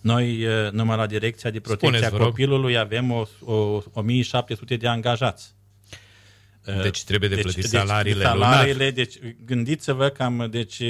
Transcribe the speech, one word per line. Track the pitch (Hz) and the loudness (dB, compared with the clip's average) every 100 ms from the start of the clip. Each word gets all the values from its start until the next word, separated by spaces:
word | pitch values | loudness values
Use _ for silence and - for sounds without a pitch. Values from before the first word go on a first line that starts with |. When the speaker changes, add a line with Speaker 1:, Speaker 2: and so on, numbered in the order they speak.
Speaker 1:
Noi, | 113 120 120 117 | 2 2 0 0
eh, | 113 110 107 | 0 0 0
numai | 104 113 110 | 0 0 2
la | 107 | 0
Direcția | 107 110 113 120 | 0 -2 -4 -6
de | 110 | -8
Protecție | 107 104 160 | -4 0 2
Speaker 2:
Spuneți, | 120 113 | 2 2
Speaker 1:
a | |
Speaker 2:
vă | 104 | 2
rog. | 113 | 2
Speaker 1:
Copilului | 117 135 139 131 120 | 2 2 2 2 0
avem | 104 110 127 | 0 -2 0
o, | 117 107 - | -2 -4 -8
o, | 113 110 104 104 - | -2 0 2 -2 -4
o | - | -4
mie | 107 123 | 0 0
șapte | 120 127 - | 2 -2 -2
sute | 143 120 120 | -8 -6 -2
de | 117 | 0
angajați. | 117 117 120 123 - - _ _ _ _ - - - - - _ _ - 98 | 0 0 0 -2 -4 -16 _ _ _ _ -20 -20 -20 -20 -20 _ _ -6 -2
Speaker 2:
Deci | 95 95 | -2 -2
trebuie | - 98 101 | -2 0 2
de | |
Speaker 1:
Deci, | 98 | 0
Speaker 2:
plătit | 98 90 95 | -2 -2 0
Speaker 1:
deci | 101 | 0
Speaker 2:
salariile | 98 104 101 98 | 2 0 0 2
Speaker 1:
salariile, | 98 98 113 131 139 | 2 4 4 6 4
Speaker 2:
lunar. | 135 135 | 2 0
Speaker 1:
deci | 127 120 - 120 117 | 0 -4 -6 -16 -16
gândiți-vă | 117 123 117 156 - 131 135 | -4 -2 -2 -4 -2 0 0
cam, | 135 127 120 117 | 0 -4 -2 -4
deci, | 117 113 - 120 | -6 -6 -6 -4